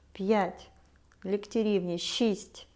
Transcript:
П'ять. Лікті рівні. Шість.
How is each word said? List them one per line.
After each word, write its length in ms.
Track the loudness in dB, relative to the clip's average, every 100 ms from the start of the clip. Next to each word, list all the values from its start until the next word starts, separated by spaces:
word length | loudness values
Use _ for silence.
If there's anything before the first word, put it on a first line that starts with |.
| _
П'ять. 580 | -4 2 4 2 -4 -16 -20 -20 _ _ _
Лікті 380 | -4 -4 -2 0
рівні. 360 | 2 2 0 -4
Шість. 680 | -4 0 2 0 -6 -20 -20